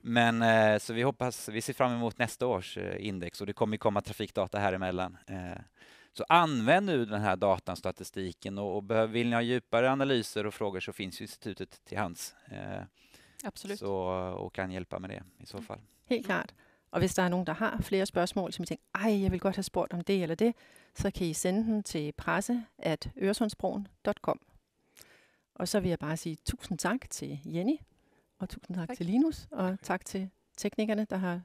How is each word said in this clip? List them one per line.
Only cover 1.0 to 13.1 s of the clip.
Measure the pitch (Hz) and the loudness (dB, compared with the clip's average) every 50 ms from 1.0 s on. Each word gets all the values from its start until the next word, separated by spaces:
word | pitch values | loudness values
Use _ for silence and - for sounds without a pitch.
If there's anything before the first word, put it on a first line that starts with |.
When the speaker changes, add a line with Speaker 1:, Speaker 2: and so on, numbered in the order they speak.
Speaker 1:
hoppas, | 120 139 - _ 127 127 113 - - - | 2 0 0 _ -4 -4 -4 -6 -10 -6
vi | 107 113 | -4 -4
ser | - - | -4 -4
fram | 131 - 131 123 | 0 2 2 2
emot | 120 117 120 113 - - | 2 0 -2 -2 0 0
nästa | 120 110 - - 123 | -2 -2 0 -2 0
års, | 123 113 92 92 - - 95 | 0 0 0 -2 -6 -8 -6
eh, | 92 92 92 92 98 | -6 -6 -6 -4 -4
index. | 107 98 92 87 87 - - | -6 -4 -4 -6 -8 -8 -8
Och | 101 | -8
det | 101 | -8
kommer | 101 - 117 107 107 | 0 0 2 2 2
ju | 104 | 0
komma | - 110 101 104 | 0 2 2 2
trafikdata | - 104 104 - 107 - _ 107 95 92 - 101 | -2 -4 -6 -6 -6 -4 _ -2 -2 0 0 2
här | 101 98 | 2 2
emellan. | 92 92 92 92 90 90 92 90 90 92 _ | 2 2 0 -2 0 -2 -4 -4 -6 -14 _
Eh, | - 95 92 92 87 87 - - _ _ _ - - - - - _ | -10 -10 -8 -8 -8 -10 -12 -14 _ _ _ -20 -20 -20 -20 -20 _
så | _ - - - | _ -10 2 6
använd | - 175 170 156 143 120 110 123 160 190 208 | 6 6 6 6 2 2 4 6 4 4 4
nu | 196 165 131 117 | 2 2 0 0
den | 104 107 104 | 0 0 0
här | 104 98 92 | 2 2 2
datan, | 92 104 101 95 90 _ - 90 | 4 4 4 4 2 _ -8 -8
statistiken | - - 95 90 - 92 - - 98 95 90 85 _ - 104 98 101 | -4 -4 -6 -6 -6 -12 -10 -6 -6 -6 -6 -6 _ -8 -8 -6 -4
och, | 104 101 92 | -4 -2 -2
och | 104 | -4
behöv-, | 101 98 113 110 113 110 | -2 2 2 2 4 4
vill | 110 120 117 120 | 2 0 2 4
ni | 117 | 2
ha | 117 | 2
djupare | 120 117 123 123 - _ - 117 123 131 | 2 2 0 -2 0 _ 2 4 4 4
analyser | 135 139 135 139 135 120 104 - - 110 104 | 4 2 2 4 4 2 2 0 -4 -4 -4
och | 107 - | -4 -4
frågor | - 110 101 95 92 | -2 -4 -2 -2 -4
så | - - | -6 -8
finns | 98 - 101 95 - - | -6 -6 -6 -6 -6 -10
ju | 113 | -12
institutet | 104 - - - 113 95 - 98 - - - _ | -12 -12 -10 -8 -8 -6 -6 -10 -12 -12 -20 _
till | - 95 98 | -8 -4 -4
hands. | 104 87 87 - - - - _ _ | -4 -4 -4 -10 -12 -14 -14 _ _
Eh, | - 101 98 98 98 95 98 98 98 _ _ _ _ | -16 -12 -12 -10 -8 -8 -8 -10 -12 _ _ _ _